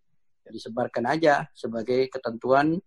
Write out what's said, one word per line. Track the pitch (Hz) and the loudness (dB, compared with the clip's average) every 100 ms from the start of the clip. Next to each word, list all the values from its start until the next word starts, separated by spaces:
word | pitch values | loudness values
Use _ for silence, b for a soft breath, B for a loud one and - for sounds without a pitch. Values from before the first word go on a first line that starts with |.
| _ _ _ _ 110 | _ _ _ _ -18
disebarkan | 113 120 117 120 123 120 | -16 -8 -4 -4 -2 0
aja | 156 160 143 160 - | 2 4 4 0 -8
sebagai | 117 113 110 127 131 | -8 -4 0 0 0
ketentuan | 131 120 113 123 135 151 170 | -4 -8 -4 2 4 4 0